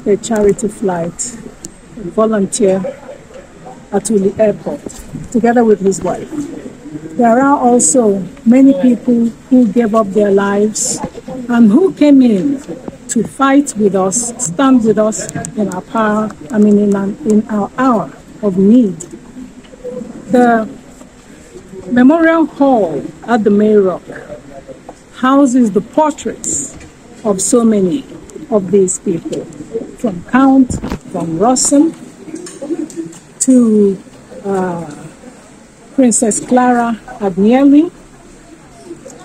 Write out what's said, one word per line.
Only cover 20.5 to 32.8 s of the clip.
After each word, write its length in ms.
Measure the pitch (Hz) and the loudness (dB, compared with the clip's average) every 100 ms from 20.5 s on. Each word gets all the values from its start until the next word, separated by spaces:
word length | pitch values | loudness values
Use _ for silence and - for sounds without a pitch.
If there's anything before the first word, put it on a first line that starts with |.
| 226 208 - - - - - - - - - - 381 - | 2 -2 -12 -20 -20 -20 -20 -20 -20 -20 -20 -20 -16 -4
Memorial 560 | 247 262 330 330 330 311 | 2 4 4 4 2 0
Hall 580 | - 277 240 175 139 - - | 0 2 2 0 -4 -10 -10
at 180 | - 233 | -2 0
the 80 | 208 | 2
Mayrock 560 | 202 214 208 190 156 - - - - - - - - - - - - | 2 4 4 2 -2 -10 -18 -16 -18 -18 -20 -20 -20 -20 -20 -20 -4
houses 560 | 254 277 277 254 226 | 2 4 4 4 2
the 80 | 190 | 0
portraits 960 | - - 311 302 220 - - - - - - - - - | -2 0 0 -2 -10 -10 -8 -8 -8 -14 -20 -20 -20 -8
of 180 | 220 190 | -4 -2
so 220 | - 247 | 0 2
many 400 | 226 208 180 143 - - - - - | 2 2 0 -2 -8 -18 -20 -16 -4
of 200 | 214 185 | -4 2
these 280 | 202 185 - | 2 2 -2
people, 440 | 214 165 311 160 - - - 226 - - | -4 -6 -6 -10 -12 -16 -12 -10 -12 -8
from 240 | 226 175 | -8 -6
Count 460 | - 254 269 269 247 - - - - | -2 2 4 4 2 -4 -8 -10 -10
von 260 | 175 170 160 | -8 -6 -2
Rossum 540 | 226 254 - 285 330 - - - - - - - - 330 | 0 0 2 2 2 -2 -18 -20 -18 -16 -16 -14 -10 -8